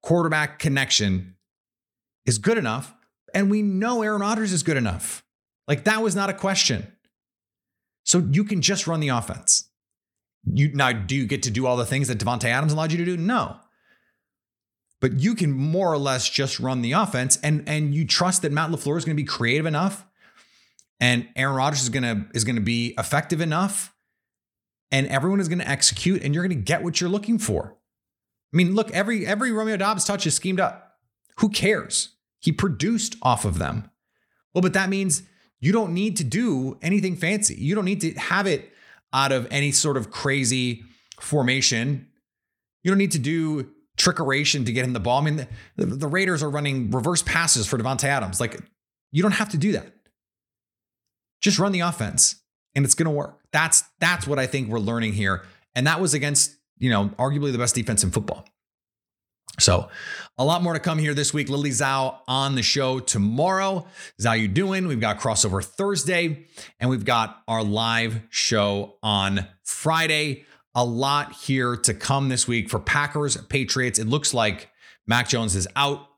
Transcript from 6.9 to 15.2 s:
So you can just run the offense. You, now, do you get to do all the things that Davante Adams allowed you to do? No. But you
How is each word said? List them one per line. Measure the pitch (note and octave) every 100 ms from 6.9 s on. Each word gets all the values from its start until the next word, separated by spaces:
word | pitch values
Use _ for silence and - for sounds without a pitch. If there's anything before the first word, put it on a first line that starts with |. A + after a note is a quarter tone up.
| _ _ _ _ _ _ _ _ _ _ _ -
So | F3+
you | C3 D3 G#3
can | G3
just | D3 G3 D#3+
run | E3
the | D3
offense. | A#2+ G#2 - - - - _ _ _ _ _ _ _ -
You, | G#2+ D3
now, | C#3 C3
do | A#2 F#2
you | C3+ A2+
get | C3+
to | B2+
do | A2 C3
all | B2
the | A#2
things | C3+ C3
that | A2+
Davante | G#2 A#2+ A#2+
Adams | B2 D#3
allowed | D3+ D#3+
you | E3+
to |
do? | E3+ F3+
No. | F3 A#3+ B2 - _ _ _ _ _ _ _ _ _ _ _ _ _ _
But | C3
you | B2